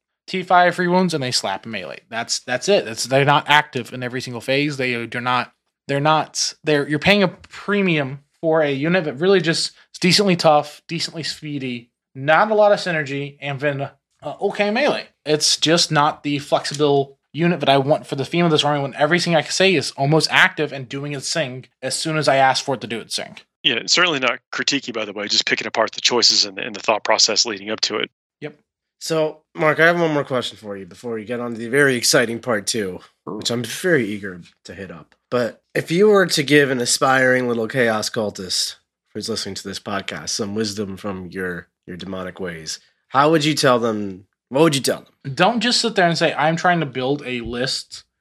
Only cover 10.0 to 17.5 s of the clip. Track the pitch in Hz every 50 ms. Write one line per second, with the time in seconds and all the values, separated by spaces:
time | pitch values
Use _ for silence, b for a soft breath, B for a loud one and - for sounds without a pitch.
10 | - 185 170 - 202 196 175 175 - 160 151 147 139 - - - _ - 170 156
11 | - - - 165 143 - - - 156 151 147 139 131 127 123 117 - _ _ _
12 | _ _ _ 135 135 151 156 170 214 220 220 208 208 208 202 185 - 185 165 156
13 | 147 131 139 139 143 143 143 _ 139 143 139 127 143 147 139 135 139 135 - _
14 | _ _ _ _ - 151 - - 185 202 - - 202 208 214 247 294 254 - 107
15 | - - _ _ _ - 156 151 - - - - - 147 165 170 - - 156 147
16 | 147 151 143 - - 147 143 139 143 - 160 143 - - 151 139 151 143 143 139
17 | 139 - - _ _ _ - 143 170 175